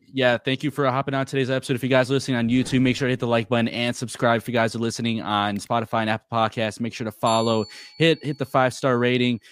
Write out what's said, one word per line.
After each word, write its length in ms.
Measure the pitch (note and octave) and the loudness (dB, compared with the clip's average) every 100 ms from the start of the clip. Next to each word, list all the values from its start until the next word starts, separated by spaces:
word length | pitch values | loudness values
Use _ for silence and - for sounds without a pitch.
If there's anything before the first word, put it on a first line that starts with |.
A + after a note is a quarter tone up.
| - | -6
yeah, 240 | C3 B2 A#2+ | 2 2 2
thank 260 | - C3 | 0 -2
you 80 | D3 | -2
for, 140 | C#3+ C#3 | -2 0
uh, 60 | |
hopping 220 | B2+ C#3 C3+ | 0 -2 -4
on 100 | C3+ | -2
today's 240 | C#3 B2+ | -2 0
episode. 240 | C3 - B2+ | -2 -2 -2
If 80 | |
you 60 | B2+ | 2
guys 200 | C3 B2 | 2 4
are 40 | |
listening 240 | C#3 C#3 B2 | 0 0 0
on 100 | A#2 | 2
YouTube, 320 | B2+ B2 B2+ | 2 2 2
make 140 | B2+ B2 | 2 2
sure 120 | B2+ | -2
to 40 | |
hit 80 | B2+ | -2
the 80 | A#2+ | 0
like 220 | A#2 A2+ | 0 2
button 180 | A#2+ A#2 | 0 0
and 260 | A2 A#2+ | -2 -4
subscribe. 440 | A#2+ A#2+ - A#2+ A#2 | -4 -8 -2 2 2
If 100 | - | 0
you 60 | |
guys 200 | A#2 A2+ A2+ | 0 0 0
are 40 | |
listening 420 | A#2 - A#2 A2 | -4 -2 -4 -4
on 360 | E2+ G#2 G#2 G2+ | -2 0 0 -2
Spotify 440 | - A#2+ A2 A#2 | -2 -2 -2 -2
and 80 | A2 | -2
Apple 160 | A2 - A#2 | -4 -2 0
Podcasts, 420 | A2 - A2 - | 0 0 -4 -4
make 140 | A#2 | -8
sure 100 | - A2+ | -6 -8
to 60 | |
follow, 540 | - A#2+ A2+ A#2 A2 G#2 - - - | -2 0 2 2 0 -2 -8 -10 0
hit, 260 | D#3+ D#3 | 2 2
hit 140 | C#3+ C#3+ | -2 -6
the 80 | C3 | -2
five-star 520 | C#3 B2+ - C#3 B2 | 2 2 0 0 2
rating. 420 | B2 B2 B2 A#2 - | 2 2 0 -2 -8